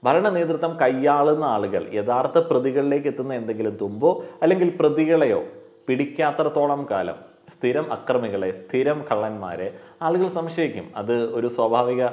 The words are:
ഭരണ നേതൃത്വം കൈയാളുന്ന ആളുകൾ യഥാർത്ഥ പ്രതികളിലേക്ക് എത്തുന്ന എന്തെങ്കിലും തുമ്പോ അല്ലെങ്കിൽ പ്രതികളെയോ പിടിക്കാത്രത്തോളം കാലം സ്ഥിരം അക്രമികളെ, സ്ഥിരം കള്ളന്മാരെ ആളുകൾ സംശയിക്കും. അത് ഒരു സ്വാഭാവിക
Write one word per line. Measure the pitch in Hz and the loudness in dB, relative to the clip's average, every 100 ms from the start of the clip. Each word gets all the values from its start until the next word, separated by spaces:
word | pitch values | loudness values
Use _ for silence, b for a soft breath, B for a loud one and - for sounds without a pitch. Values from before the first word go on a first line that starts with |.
| 123 | 4
ഭരണ | 156 208 185 | 4 4 2
നേതൃത്വം | 170 160 165 165 | 0 0 -2 2
കൈയാളുന്ന | 131 131 143 143 147 151 151 | 2 4 2 4 4 4 2
ആളുകൾ | 107 101 98 82 107 | 0 0 -2 -2 -4
യഥാർത്ഥ | 101 123 135 165 165 | 0 0 2 2 2
പ്രതികളിലേക്ക് | 135 131 131 143 139 143 | 2 2 0 0 0 -2
എത്തുന്ന | 117 131 131 | -4 -6 -6
എന്തെങ്കിലും | 113 110 110 101 | -6 -4 -4 -2
തുമ്പോ | 101 101 147 180 B B | -6 0 2 2 B B
അല്ലെങ്കിൽ | 160 190 175 170 | 2 4 2 4
പ്രതികളെയോ | 156 147 156 165 143 95 - - - _ - | 2 4 4 4 4 2 -2 -12 -20 _ -4
പിടിക്കാത്രത്തോളം | 131 143 - 156 139 151 147 143 143 143 | -2 -2 0 -2 0 -2 0 0 0 -2
കാലം | 98 90 - - _ - | -4 -4 -8 -14 _ -20
സ്ഥിരം | - 123 135 156 113 | -4 0 0 -2 -6
അക്രമികളെ, | - 123 117 98 95 92 | 0 0 0 -4 -4 -6
സ്ഥിരം | - 127 135 151 139 | -4 0 0 0 -2
കള്ളന്മാരെ | 107 110 107 95 85 95 92 B B 165 | -2 -2 -6 -10 -8 -8 -10 B B -2
ആളുകൾ | 180 185 185 | 0 0 -2
സംശയിക്കും. | 165 165 156 107 82 - | -6 -4 -4 -4 -12 -10
അത് | 104 120 113 117 | -2 0 0 -2
ഒരു | 117 120 | -4 0
സ്വാഭാവിക | 113 117 123 123 123 | 2 2 2 0 -2